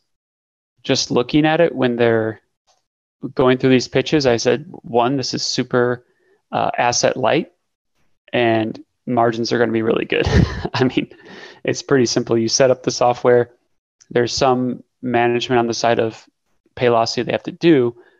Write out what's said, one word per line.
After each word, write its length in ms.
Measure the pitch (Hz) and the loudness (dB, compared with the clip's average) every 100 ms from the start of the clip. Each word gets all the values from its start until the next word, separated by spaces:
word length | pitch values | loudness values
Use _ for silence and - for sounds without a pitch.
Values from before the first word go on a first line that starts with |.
| _ _ _ _ _ _ _ _ | _ _ _ _ _ _ _ _
just 300 | - 131 - | -4 -2 0
looking 340 | 127 123 151 156 | -2 0 2 2
at 140 | 160 | 2
it 160 | 170 131 | 0 0
when 220 | 123 120 | -2 2
they're 420 | 117 113 110 107 _ _ _ _ _ _ _ - 131 - | 2 2 -2 -8 _ _ _ _ _ _ _ -16 -10 0
going 220 | 127 127 | 2 2
through 140 | 135 | 4
these 180 | 127 - | 2 2
pitches, 360 | 135 131 160 131 | -2 0 0 2
I 120 | 120 | 2
said, 280 | 123 123 151 | 0 -2 -4
one, 480 | - - 117 117 139 | -18 -4 0 0 -2
this 160 | 123 | -4
is 100 | 123 | -6
super, 640 | - - 123 127 123 123 _ _ _ _ - | -6 -6 -2 0 0 -2 _ _ _ _ -8
uh, 220 | - 110 - | -4 -4 0
asset 400 | 123 120 123 - | -2 0 0 0
light, 340 | 117 139 240 _ _ _ _ _ _ _ - | 0 0 -2 _ _ _ _ _ _ _ -6
and 500 | 123 117 113 110 - - _ - | -2 0 0 -2 -8 -18 _ -4
margins 460 | 120 117 113 113 | 0 0 0 -2
are 80 | 120 | 0
gonna 140 | 113 | 0
be 80 | 113 | 0
really 240 | 110 - - | 0 -2 0
good. 200 | - - | -2 2
<laughs> 480 | - - - - | 2 2 -2 -6
I 120 | 117 127 | -2 0
mean, 240 | - - - - - - - - | -2 -6 -14 -20 -20 -20 -10 -6
it's 160 | - | -6
pretty 240 | - 139 120 | 0 2 2
simple. 320 | - 120 117 | -2 0 0
You 100 | 113 | 0
set 240 | - 127 | 2 2
up 120 | 127 | 2
the 80 | - | -2
software. 600 | - 123 120 127 123 120 _ _ _ _ _ - | 0 0 2 2 2 2 _ _ _ _ _ -6
There's 220 | 123 120 | -2 -2
some 540 | - 135 127 127 - - _ | 0 0 0 -2 -6 -14 _
management 580 | 123 120 120 120 123 123 | -4 0 0 0 0 0
on 80 | 117 | 0
the 60 | |
side 260 | 113 120 113 | -2 0 0
of 260 | 113 - _ _ _ _ _ - | -2 -6 _ _ _ _ _ -2
Paylocity 480 | 123 117 113 - 113 | 0 2 0 -4 -4
they 80 | |
have 100 | 110 | -4
to 80 | - | -6
do, 420 | - 170 143 120 120 _ | 0 4 4 2 -4 _